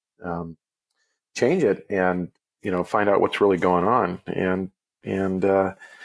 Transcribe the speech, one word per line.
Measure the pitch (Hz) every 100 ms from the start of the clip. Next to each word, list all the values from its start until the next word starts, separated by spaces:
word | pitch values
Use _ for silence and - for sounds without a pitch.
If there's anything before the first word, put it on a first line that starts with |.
| _ _
um, | 90 85 85 80 _ _ _ _ _ _ _ -
change | 123 185
it | 117 92 -
and, | 98 92 90 87 _ _ _
you | 104
know, | 90
find | 85 110 101
out | 98
what's | - -
really | 101 92
going | 92 90
on. | 95 123 92 90 -
And, | - 92 95 95 - _ _
and, | 107 98 95 95
uh, | 98 95 95 95 - -